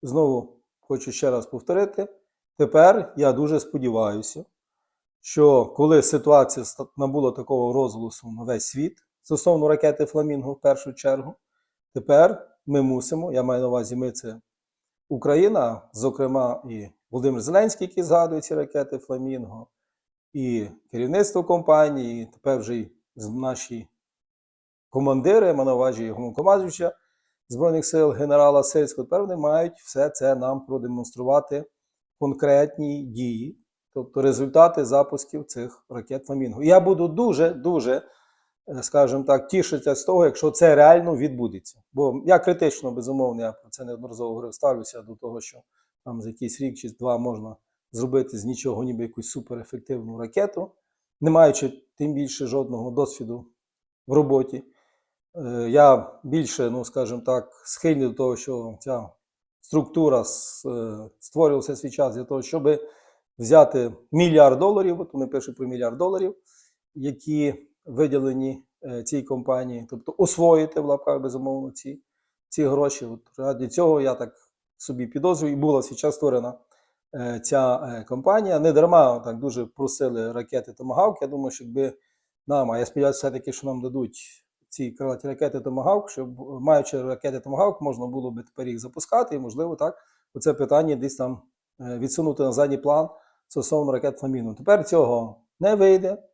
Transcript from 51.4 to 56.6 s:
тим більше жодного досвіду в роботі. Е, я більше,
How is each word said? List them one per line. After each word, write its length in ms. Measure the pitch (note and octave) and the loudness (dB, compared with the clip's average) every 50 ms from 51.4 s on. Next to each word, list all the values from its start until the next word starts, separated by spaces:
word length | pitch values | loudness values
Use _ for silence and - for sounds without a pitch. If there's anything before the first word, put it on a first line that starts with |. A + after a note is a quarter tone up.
| E3 D3+ C3 - - C3+ C3+ - _ _ _ _ | 6 6 6 2 -2 -6 -6 -8 _ _ _ _
тим 160 | D3 D3+ D3+ | -6 -6 -4
більше 340 | C#3 C#3+ C3+ - - C#3+ A#2+ | -4 -6 -6 -6 -8 -6 -4
жодного 440 | A2+ C#3 C3+ A#2 B2 A#2 A2+ B2+ | -4 -4 -4 -4 -6 -8 -8 -6
досвіду 540 | A#2+ C3 C#3+ C3 - - A#2+ A2 A#2 A#2+ A#2+ _ _ _ _ _ _ _ _ _ _ _ _ - | -2 -2 -4 -4 -4 -12 -12 -12 -12 -14 -14 _ _ _ _ _ _ _ _ _ _ _ _ 0
в 60 | C3 | 2
роботі. 500 | D3 D3+ C3+ C3+ C3+ C3 C3 - B2+ - _ _ _ _ _ _ _ _ _ _ _ _ _ _ | 2 2 4 2 2 2 0 -6 -14 -16 _ _ _ _ _ _ _ _ _ _ _ _ _ _
Е, 340 | F3 D3+ A#2+ A#2+ A#2+ A#2 A#2 | -12 -10 -8 -6 -6 -4 2
я 500 | A#2 C#3+ D3 C#3+ C3+ C3+ C3+ - - - _ | 6 8 10 10 8 8 4 -6 -16 -18 _
більше, 460 | C#3+ B2+ E3 D#3 A#2+ - - | -4 -2 -2 -2 -2 -4 -4